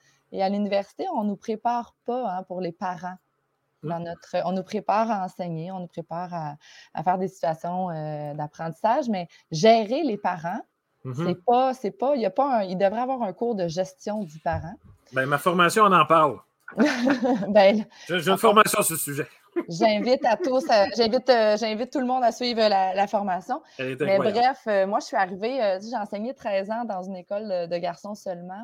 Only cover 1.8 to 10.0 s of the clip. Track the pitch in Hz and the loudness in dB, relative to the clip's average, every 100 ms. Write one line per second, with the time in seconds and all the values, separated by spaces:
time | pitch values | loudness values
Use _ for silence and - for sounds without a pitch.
1.8 | 233 _ - 247 226 180 185 180 175 170 | -6 _ -8 -4 -4 -6 -8 -6 -6 -6
2.8 | 185 175 180 185 _ _ _ _ _ _ | -8 -8 -10 -14 _ _ _ _ _ _
3.8 | 151 170 170 170 - 180 165 185 180 208 | -8 -8 -8 -12 -6 -4 -2 -4 -4 -4
4.8 | - 202 226 208 185 - 175 160 175 190 | 0 0 0 -2 -4 -8 -8 -6 -8 -10
5.8 | 175 - 165 170 180 175 151 151 - - | -10 -12 -10 -8 -8 -8 -8 -12 -18 -20
6.8 | - - 170 185 185 - 170 160 175 180 | -14 -4 -2 0 -2 -4 -4 -4 -6 -6
7.8 | 185 160 151 151 147 147 151 - 165 - | -6 -6 -8 -8 -8 -8 -10 -8 -10 -2
8.8 | 220 269 240 190 170 - _ 156 220 226 | 0 2 0 -4 -6 -14 _ 4 6 6
9.8 | 208 269 | 4 -2